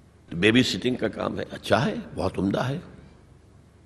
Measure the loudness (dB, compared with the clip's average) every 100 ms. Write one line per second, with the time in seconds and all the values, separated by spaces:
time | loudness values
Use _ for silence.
0 | -20 -20 -10 2 6 6 4 0 -2 -2
1 | -4 -2 -4 -4 -8 -10 0 2 2 -2
2 | -8 -4 -4 0 -2 0 -2 -4 -10 -20
3 | -20 -20 -20 -20 -20 -20 -20 -20